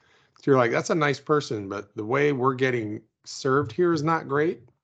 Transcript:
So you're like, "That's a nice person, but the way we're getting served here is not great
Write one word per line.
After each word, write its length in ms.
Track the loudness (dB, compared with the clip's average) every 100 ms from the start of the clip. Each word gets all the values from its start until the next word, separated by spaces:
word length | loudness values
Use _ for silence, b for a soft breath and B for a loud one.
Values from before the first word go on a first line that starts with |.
| b b b _
So 120 | 2
you're 60 | 4
like, 120 | 4
"That's 180 | 0 0
a 40 | 0
nice 240 | 0 -2
person, 500 | 0 0 0 -6 -6
but 260 | -10 -10 -10
the 100 | -2
way 280 | 0 2
we're 220 | 2 0 2
getting 480 | 0 0 -4 -8 -14 _ -18
served 460 | -6 0 0 0
here 200 | 0 0
is 100 | 2
not 240 | 0 -2 -2
great 360 | -2 -2 -4 -14 _